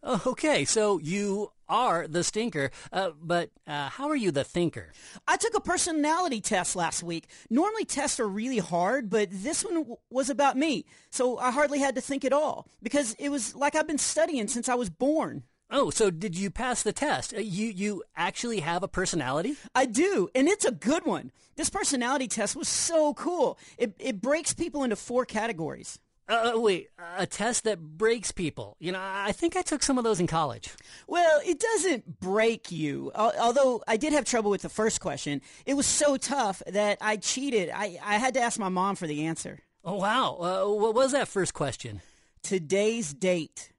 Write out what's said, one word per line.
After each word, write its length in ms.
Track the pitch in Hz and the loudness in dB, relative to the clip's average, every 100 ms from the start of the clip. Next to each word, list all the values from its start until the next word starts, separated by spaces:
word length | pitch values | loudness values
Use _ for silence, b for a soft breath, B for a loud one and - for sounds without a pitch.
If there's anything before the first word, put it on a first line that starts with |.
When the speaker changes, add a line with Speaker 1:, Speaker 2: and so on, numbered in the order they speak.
| - | 0
Speaker 1:
Okay, 600 | 240 262 247 311 254 143 | 0 0 0 2 2 6
so 340 | - 214 196 | 6 8 4
you 540 | 156 190 202 196 208 _ _ | 2 0 0 0 -2 _ _
are 400 | 196 247 170 160 | 2 4 4 2
the 160 | 160 165 | 0 0
stinker, 460 | 214 233 160 135 B B | 0 -2 0 -2 B B
uh, 200 | - 190 147 | -2 -2 -4
but, 300 | 165 175 160 _ - | -2 0 0 _ -8
uh, 220 | 147 139 | -6 -6
how 220 | - 285 | -4 -2
are 80 | 302 | 2
you 140 | 202 | 2
the 120 | 143 | 2
thinker? 480 | 131 - 170 120 85 B B B - | 0 0 0 -2 -16 B B B 0
Speaker 2:
I 80 | 349 | 0
took 180 | 453 440 | 2 0
a 60 | |
personality 800 | - 359 - 320 294 330 359 240 | 0 0 0 0 2 2 2 -2
test 340 | - 202 175 185 | -2 -2 0 -2
last 280 | 165 - | -2 -2
week. 240 | 170 165 - B B | -6 -8 -8 B B
Normally 360 | 226 370 440 359 | 2 2 0 -4
tests 340 | - 294 - | -2 -2 0
are 80 | 220 | -2
really 300 | 196 233 254 | -2 -2 -2
hard, 520 | 175 170 180 262 220 | 0 0 0 0 0
but 200 | 220 208 | 0 0
this 320 | 190 208 381 | -2 -4 -4
one 120 | 453 339 | -2 -2
w-, 200 | 269 240 _ | -4 -10 _
was 200 | 247 262 | -2 -2
about 280 | 262 285 254 | 2 2 4
me, 260 | 320 233 - b b | 0 0 -6 b b
so 280 | - 254 240 | -2 0 0
I 140 | 254 | 0
hardly 280 | 247 294 285 | 2 2 2
had 160 | 277 262 | 0 -2
to 60 | |
think 240 | - 277 262 | -4 -2 2
at 80 | |
all, 340 | 277 302 - - _ | 2 0 -4 -12 _
because 320 | 226 285 262 220 | -2 0 0 -4
it 120 | 285 | -4
was 260 | 285 220 - | -4 -4 -2
like 200 | 285 302 | 0 2
I've 120 | 311 | 0
been 100 | 294 | 0
studying 520 | - - 330 294 202 | -2 2 2 2 -2
since 180 | 240 240 | -4 0
I 80 | 247 | 0
was 140 | 233 | -2
born. 540 | 160 254 311 208 135 - _ _ | 0 2 2 0 -4 -14 _ _
Speaker 1:
Oh, 180 | 233 226 | 0 2
so 200 | - 208 | 4 2
did 260 | 160 208 170 | 2 -6 -4
you 140 | 196 | -4
pass 320 | - 247 240 | -2 -2 0
the 80 | 220 | -2
test? 420 | - 294 196 - | -2 0 0 -2
Uh, 60 | 220 | -6
you, 280 | 214 180 220 | -6 -2 -4
you 360 | 190 202 196 - | -2 -4 -4 -10
actually 460 | - 175 - 240 226 | -4 -4 -2 -4 -2
have 240 | 151 170 | -2 -2
a 60 | 190 | -2
personality? 680 | - 185 175 127 139 190 294 - | -2 -2 0 0 -2 -2 -6 -4
Speaker 2:
I 120 | - 262 | 0 0
do, 420 | 214 359 359 180 254 | 2 2 2 0 4
and 140 | 277 | 4
it's 160 | 427 - | 4 2
a 60 | |
good 320 | 175 196 320 339 | 0 0 0 0
one. 260 | 175 - b b - | -4 -6 b b -6
This 140 | 320 | -4
personality 580 | 403 403 269 240 277 254 | -2 -2 0 0 0 -2
test 300 | - 202 277 | -2 -4 -4
was 100 | 330 | -4
so 460 | - - 330 302 | -2 0 2 2
cool. 440 | 277 294 349 247 - B B | 0 -4 0 0 -2 B B
It, 180 | 233 190 | -4 -4
it 200 | - 208 | -6 -2
breaks 320 | 220 302 320 | 0 0 0
people 300 | - 339 285 | -4 -4 -2
into 140 | 269 208 | -2 -2
four 260 | - 247 | -2 -2
categories. 760 | 247 - 226 180 156 135 - - _ _ - | 0 -2 -2 -4 -6 -8 -14 -18 _ _ -2
Speaker 1:
Uh, 240 | 226 226 233 | 2 2 4
uh, 40 | |
wait, 280 | 233 175 - - 175 180 | 2 2 -2 -16 -12 -4
a 80 | 180 | -4
test 380 | - 208 240 226 | -2 -2 0 0
that 160 | 196 | -2
breaks 500 | 156 156 220 233 196 | -6 0 2 2 -2
people. 460 | - 165 - 104 - | -4 -4 -4 -14 -10
You 140 | 160 | -6
know, 80 | 185 | -6
I 320 | 190 - - | -6 -4 -2
think 240 | - 339 370 | 0 0 0
I 40 | |
took 220 | 359 302 | -2 -2
some 140 | - 262 | 0 2
of 80 | 226 | 2
those 160 | 202 | 2
in 40 | 170 | 2
college. 420 | 165 151 113 - - B B B | 2 0 -4 -12 -18 B B B
Speaker 2:
Well, 360 | 302 349 302 285 | 4 6 6 4
it 140 | 320 | 0
doesn't 600 | 453 453 359 262 - 156 | 2 2 2 0 -4 -10
break 500 | 180 202 226 226 - | 0 4 4 2 -4
you. 400 | 170 151 139 135 | -4 -2 -2 -6
Al-, 200 | - 214 - | 0 0 4
although 420 | 233 247 269 240 - | 2 6 4 2 0
I 80 | 226 | 0
did 160 | 302 | 2
have 100 | 302 | 2
trouble 260 | 240 240 208 | 2 0 2
with 120 | 190 | 0
the 80 | - | -2
first 320 | - 220 - | 0 0 0
question. 400 | - 131 - 143 B B - | -4 -6 -4 -4 B B -2
It 80 | |
was 120 | 277 - | 0 2
so 300 | - 294 269 | 4 4 2
tough 480 | - 277 220 190 - | 0 0 0 -2 -4
that 320 | 185 208 208 | 0 0 0
I 160 | 214 214 | 0 -2
cheated. 520 | - - 277 240 175 - | -2 -2 0 0 0 -4
I, 240 | 208 175 | -6 -8
I 180 | 208 208 | -2 0
had 160 | 262 254 | 2 2
to 40 | |
ask 180 | 233 220 | 0 0
my 120 | 196 | -2
mom 260 | 185 190 190 | 0 0 -2
for 100 | 170 | -4
the 200 | 147 156 | -4 -4
answer. 340 | 165 - - _ _ | -4 -8 -14 _ _
Speaker 1:
Oh, 120 | 175 202 | -8 -2
wow. 400 | 196 233 208 - | 0 2 0 0
Uh, 340 | 175 190 196 | -2 0 0
what 220 | 208 220 226 | 2 2 4
was 160 | 269 | 4
that 160 | 269 240 | 2 0
first 260 | - 175 | 0 -2
question? 460 | - 143 120 120 101 b b b b | -2 -4 -4 -10 -12 b b b b
Speaker 2:
Today's 720 | - 190 151 190 208 233 180 | -2 -2 0 2 2 0 -4
date. 580 | 139 185 180 156 - - | -2 0 0 -2 -10 -18